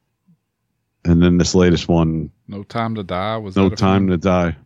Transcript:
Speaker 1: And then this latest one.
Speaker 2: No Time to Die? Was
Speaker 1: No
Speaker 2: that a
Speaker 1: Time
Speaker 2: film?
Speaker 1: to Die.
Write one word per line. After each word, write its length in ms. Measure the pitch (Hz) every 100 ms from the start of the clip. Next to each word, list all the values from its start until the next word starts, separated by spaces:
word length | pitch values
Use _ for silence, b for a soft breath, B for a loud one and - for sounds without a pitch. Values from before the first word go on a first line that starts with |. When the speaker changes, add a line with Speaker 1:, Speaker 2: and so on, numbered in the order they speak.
| _ _ _ _ _ _ _ _ _ _
Speaker 1:
And 180 | 87 85
then 140 | 90 87
this 180 | 82
latest 320 | 95 90 82 -
one. 440 | 85 82 80 78 - -
Speaker 2:
No 140 | 101
Time 320 | 101 117 113
to 80 | 113
Die? 340 | 92 90 101 113
Was 200 | 104 95
Speaker 1:
No 80 | 98
Speaker 2:
that 60 |
a 20 | 90
Speaker 1:
Time 300 | 98 98 95
Speaker 2:
film? 20 |
Speaker 1:
to 40 | 90
Die. 400 | 92 90 85 80